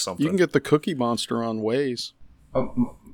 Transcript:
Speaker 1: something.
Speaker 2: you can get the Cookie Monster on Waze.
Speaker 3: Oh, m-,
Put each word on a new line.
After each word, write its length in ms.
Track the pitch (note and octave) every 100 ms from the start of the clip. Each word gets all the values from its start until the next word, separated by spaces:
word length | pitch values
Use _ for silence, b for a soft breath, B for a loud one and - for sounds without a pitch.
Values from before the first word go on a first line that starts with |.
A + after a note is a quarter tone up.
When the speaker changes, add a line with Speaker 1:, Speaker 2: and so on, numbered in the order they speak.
Speaker 1:
something. 240 | - F2+
Speaker 2:
you 60 | D3+
can 60 | F#3+
get 140 | E3
the 80 | C#3+
Cookie 340 | - D3+ G3+
Monster 480 | C#3+ A#2 A#2+ - A#2
on 180 | A#2 A2
Waze. 520 | G#2+ B2+ C#3 A#2+ - _ - - _
Speaker 3:
Oh, 180 | C#3 A#2+ -
m-, 140 | A#2+ - -